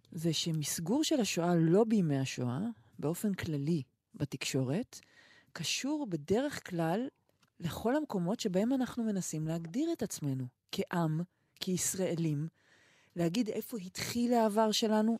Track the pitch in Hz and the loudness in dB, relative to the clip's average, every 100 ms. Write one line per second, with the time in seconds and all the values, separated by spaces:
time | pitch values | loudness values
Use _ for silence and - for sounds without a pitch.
0 | _ 160 165 151 175 156 143 - 165 269 | _ -4 -2 0 -2 -2 -4 -4 -2 0
1 | 311 302 202 - 170 170 160 185 226 220 | 2 2 0 0 2 4 6 6 6 4
2 | 165 139 131 - 123 131 226 220 _ - | 2 2 0 -2 -2 -2 -4 -8 _ -6
3 | 143 170 208 185 175 147 143 170 - _ | -4 -2 -2 -2 -4 -2 0 -2 -2 _
4 | _ - 147 - - 135 127 165 254 - | _ -8 -6 -4 -4 -2 0 -2 -4 -12
5 | - - - - _ - 160 - 262 302 | -20 -20 -20 -20 _ -8 -4 -2 -2 -2
6 | 262 165 143 208 285 - - 175 165 196 | -2 -4 0 0 0 -4 -6 -2 0 0
7 | 262 - _ _ _ - 170 - 220 294 | -4 -10 _ _ _ -10 -8 -4 0 0
8 | 294 196 170 233 214 180 226 269 247 - | -2 -2 -2 -2 -2 0 2 0 -2 -4
9 | 220 196 - 156 156 165 165 226 330 330 | -4 -2 -4 -4 -4 -4 -6 -4 -2 -2
10 | 226 - 143 131 123 - _ - - 180 | -6 -4 -4 -4 -6 -12 _ -6 -4 -2
11 | 160 156 175 _ _ _ - 180 - 190 | 0 -2 -6 _ _ _ -2 -2 -2 -2
12 | 185 165 160 147 160 - _ _ _ _ | -2 0 0 0 -4 -8 _ _ _ _
13 | _ 175 170 196 214 214 - 233 180 - | _ -2 0 2 0 -2 -4 -8 -8 -8
14 | - 240 240 240 220 208 220 208 220 214 | -4 2 4 6 6 6 4 4 4 4
15 | 214 233 | 4 2